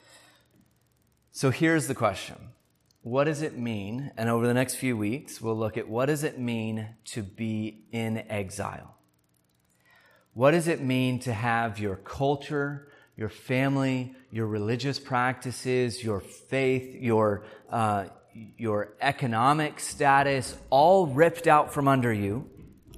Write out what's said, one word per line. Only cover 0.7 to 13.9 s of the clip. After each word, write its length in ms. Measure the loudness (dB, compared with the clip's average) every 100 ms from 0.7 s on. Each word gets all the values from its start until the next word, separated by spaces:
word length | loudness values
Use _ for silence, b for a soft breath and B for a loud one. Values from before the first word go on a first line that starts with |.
| _ _ _ _ _ _
so 200 | -2 0
here's 360 | 2 2 2 0
the 80 | 0
question. 420 | 0 -2 -8 -14 -20 -20 _ _ _ _
What 240 | -4 0 0
does 160 | 0
it 160 | -6 -6
mean? 540 | -6 -4 -6 -8 -10 -4
And 140 | 0
over 180 | 2 2
the 60 |
next 220 | 2 0 -2
few 200 | -2 -2
weeks, 460 | -2 -4 -8 -8
we'll 160 | -4 -2
look 200 | -2 -4
at 120 | -4
what 160 | -2 0
does 180 | 0
it 160 | -4 -4
mean 480 | -4 -4 -4 -6 -8 -14 -12
to 140 | -10
be 640 | -10 -8 -6 -4 -6 -10 -10
in 260 | -6 -4 -4 -4
exile? 640 | -6 -6 -6 -8 -10 -16 -20 _ _ _ _ _ _ _ b b b b b b
What 180 | 2 4
does 180 | 6 2
it 100 | 0
mean 400 | 0 2 2 0
to 140 | -2
have 460 | -2 0 0 -2 -4
your 180 | -6 -6
culture, 920 | -8 -2 0 0 -2 -4 -4 -6 B B B -10
your 100 | -10
family, 880 | -8 -2 0 2 2 0